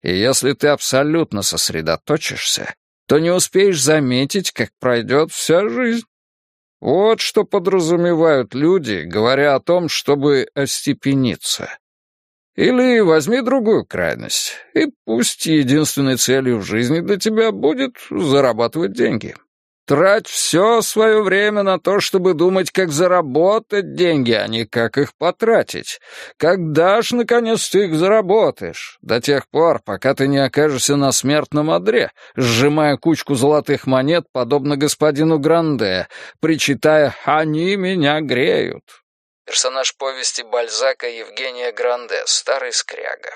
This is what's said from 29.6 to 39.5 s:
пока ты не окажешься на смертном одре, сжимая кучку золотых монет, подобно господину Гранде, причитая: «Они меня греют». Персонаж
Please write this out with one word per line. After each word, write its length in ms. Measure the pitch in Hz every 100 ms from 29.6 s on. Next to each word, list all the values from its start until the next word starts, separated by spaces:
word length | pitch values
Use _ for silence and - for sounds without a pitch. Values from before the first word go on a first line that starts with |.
| 170 131
пока 300 | - 95 135
ты 140 | 135 139
не 100 | 139
окажешься 560 | 135 - 151 131 -
на 160 | 143 139
смертном 640 | 120 127 151 139 147 151
одре, 400 | 170 190 233 - _ - -
сжимая 640 | 123 113 139 151 151 139
кучку 360 | 170 151 -
золотых 540 | 139 139 151 120 139 -
монет, 380 | 131 135 165 -
подобно 460 | 131 120 143 139 143
господину 640 | 147 - 151 143 160 156
Гранде, 640 | 147 165 160 131 104 92 - - - _
причитая: 800 | 160 156 - 139 156 156 139 -
«Они 500 | - 151 160 151 180
меня 460 | 202 185 190 143 151
греют». 640 | 147 123 160 - 50 - _ - _ _ _ _
Персонаж 520 | -